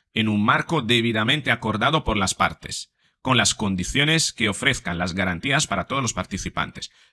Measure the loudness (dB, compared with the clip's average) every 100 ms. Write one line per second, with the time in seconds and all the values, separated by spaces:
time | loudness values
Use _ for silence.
0 | _ -2 0 2 4 2 2 -2 2 2
1 | 2 2 2 0 0 -2 0 0 2 2
2 | 0 0 0 0 -2 -2 -10 -10 -12 _
3 | _ _ 0 2 2 0 -2 -2 -2 0
4 | 2 2 0 0 -2 0 0 0 -4 -4
5 | -4 -2 -2 -2 0 0 0 -2 -2 -2
6 | -2 -4 -6 -6 -6 -6 -6 -6 -14 _
7 | _